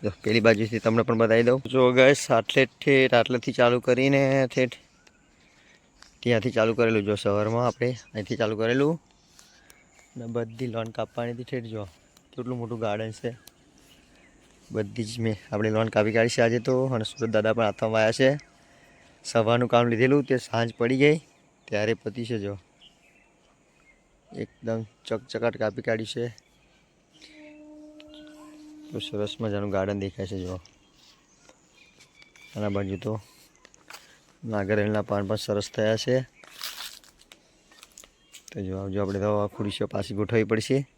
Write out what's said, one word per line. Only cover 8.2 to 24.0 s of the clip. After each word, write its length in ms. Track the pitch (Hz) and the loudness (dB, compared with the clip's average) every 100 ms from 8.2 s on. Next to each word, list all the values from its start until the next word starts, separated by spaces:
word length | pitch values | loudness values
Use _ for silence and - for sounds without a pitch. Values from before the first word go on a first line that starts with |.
| 98 113 | -8 -2
ચાલુ 200 | 110 107 | -2 0
કરેલું 360 | 113 127 143 165 _ _ _ _ - _ _ - _ _ _ - | 0 2 0 -2 _ _ _ _ -20 _ _ -20 _ _ _ -14
અને 100 | 117 | -8
બધી 400 | 117 117 113 127 | -6 -6 -6 -6
લોન 200 | 113 113 | -6 -8
કાપવાની 420 | 110 110 - 120 | -6 -8 -6 -8
હતી 100 | 120 | -8
ઠેઠ. 220 | 123 131 113 | -8 -8 -8
જો 180 | 110 98 _ _ _ _ - | -10 -10 _ _ _ _ -12
કેટલું 220 | 120 127 | -8 -8
મોટું 220 | 117 117 | -8 -6
ગાર્ડન 320 | 110 104 110 | -4 -4 -6
છે. 200 | 110 120 117 - _ _ _ _ - _ _ _ _ _ _ _ | -8 -10 -10 -20 _ _ _ _ -20 _ _ _ _ _ _ _
બધી 320 | 110 104 110 | -6 -6 -6
જ 160 | 110 120 | -8 -4
મેં 160 | 113 107 - | -4 -4 -6
આપણે 180 | 107 110 | -2 0
લોન 180 | 107 110 | 0 0
કાપી 220 | 107 107 | 2 2
કાઢી 180 | 110 117 | 2 0
છે 120 | - | 2
આજે 180 | 117 120 | 2 2
તો. 160 | 113 127 131 | 0 0 0
અને 160 | 123 | -2
સુરત 280 | 110 - 113 | -6 -6 -2
દાદા 220 | 107 107 | 0 2
પણ 100 | 110 | 2
હાથમાં 380 | 110 98 113 110 | 0 0 -2 2
આવ્યા 100 | 110 | 2
છે. 180 | 113 135 147 - _ _ - _ _ _ _ | 4 4 2 -6 _ _ -20 _ _ _ _
સવારનું 460 | - 117 107 120 120 | -2 0 4 2 4
કામ 180 | 117 120 | 4 4
લીધેલું, 360 | 113 127 143 | 2 4 2
તે 120 | 135 127 | 2 -2
સાંજ 320 | - 113 117 113 | -2 -2 -2 -2
પડી 200 | 120 131 | -2 2
ગઈ 200 | 143 156 - _ _ _ - | 4 2 -4 _ _ _ -6
ત્યારે 260 | 104 107 | -2 -2
પતી 320 | 113 - 101 117 | -2 -4 -10 -6
છે. 120 | 117 | -6
જો 140 | 101 101 _ _ - _ _ _ _ _ _ _ _ _ _ _ | -6 -10 _ _ -20 _ _ _ _ _ _ _ _ _ _ _